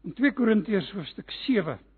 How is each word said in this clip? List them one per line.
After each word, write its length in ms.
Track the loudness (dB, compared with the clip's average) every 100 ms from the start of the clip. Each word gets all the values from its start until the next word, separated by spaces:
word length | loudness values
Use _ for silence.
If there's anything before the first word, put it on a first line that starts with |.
| -10
In 80 |
twee 200 | 0 0 4
Korintiërs 540 | 4 4 2 -2 -2
hoofstuk 380 | -10 -10 -14 -14 -8 0
sewe. 340 | 0 0 -8 -12